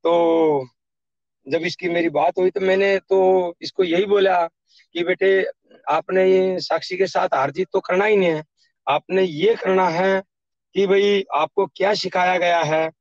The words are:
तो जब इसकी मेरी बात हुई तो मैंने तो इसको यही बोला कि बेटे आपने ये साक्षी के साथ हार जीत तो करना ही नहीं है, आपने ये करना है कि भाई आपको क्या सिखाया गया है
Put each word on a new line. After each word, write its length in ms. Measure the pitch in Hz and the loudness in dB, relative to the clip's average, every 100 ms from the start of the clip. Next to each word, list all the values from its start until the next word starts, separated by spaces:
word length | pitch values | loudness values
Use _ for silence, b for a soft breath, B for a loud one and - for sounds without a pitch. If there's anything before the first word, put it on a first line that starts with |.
तो 640 | 165 170 170 165 160 143 127 _ _ _ _ _ _ _ - | 2 2 2 2 2 0 -4 _ _ _ _ _ _ _ -6
जब 140 | 160 | -4
इसकी 280 | 170 - 180 | -4 -6 -4
मेरी 200 | 175 170 | -2 -2
बात 280 | 147 160 185 | 0 -2 0
हुई 120 | 185 | -2
तो 120 | 196 | 0
मैंने 360 | 190 190 196 196 | 0 0 0 -2
तो 560 | _ 190 185 190 175 - | _ 2 4 2 -2 -8
इसको 220 | - - | -10 -4
यही 220 | 180 170 | 0 0
बोला 400 | 202 202 190 180 | 2 2 2 2
कि 580 | 165 _ _ _ _ 165 | -2 _ _ _ _ -6
बेटे 260 | - 180 190 190 - - _ - - | -4 0 2 2 -2 -10 _ -14 -2
आपने 380 | 151 - 185 | -2 0 0
ये 340 | 190 185 190 180 | 4 4 2 -4
साक्षी 380 | - 165 - 185 | -4 -6 -4 -4
के 100 | 190 | -2
साथ 280 | 175 185 | 0 -2
हार 160 | - 139 | -2 -2
जीत 160 | 139 185 | -4 -4
तो 60 | 190 | -4
करना 260 | - 180 | -2 -2
ही 100 | 208 | 2
नहीं 140 | 208 180 | 2 2
है, 140 | 156 156 _ _ _ - | -2 -8 _ _ _ -4
आपने 360 | 147 - 185 | -4 -2 -2
ये 320 | 190 147 - | -2 0 0
करना 320 | - 190 190 180 | 0 0 0 0
है 320 | 165 190 190 190 _ _ _ _ | 0 0 -2 -4 _ _ _ _
कि 120 | 180 196 | -2 2
भाई 360 | 196 202 202 190 | 2 2 0 -2
आपको 300 | 139 156 - 190 | -4 -2 -2 -4
क्या 260 | - 190 | -2 -2
सिखाया 420 | 208 180 180 180 175 | 0 -2 0 0 0
गया 240 | 175 170 | 0 0
है 260 | 151 156 160 _ | 0 -2 -2 _